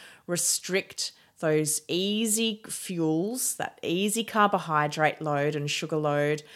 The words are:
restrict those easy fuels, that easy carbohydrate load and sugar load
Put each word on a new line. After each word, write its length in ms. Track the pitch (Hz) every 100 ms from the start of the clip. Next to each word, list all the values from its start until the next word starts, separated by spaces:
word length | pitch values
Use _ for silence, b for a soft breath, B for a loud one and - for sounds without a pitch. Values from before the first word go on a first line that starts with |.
| B B B
restrict 840 | 175 - - - 190 - - - b b b
those 400 | 160 151 151 - -
easy 720 | 170 196 214 226 214 226 214 -
fuels, 920 | - - 175 160 160 202 254 - -
that 220 | - -
easy 420 | - 175 208 214
carbohydrate 960 | 226 226 208 190 160 151 151 156 156 -
load 340 | 156 143 147
and 160 | 151 147
sugar 260 | - 160 156
load 460 | 151 143 147 151 -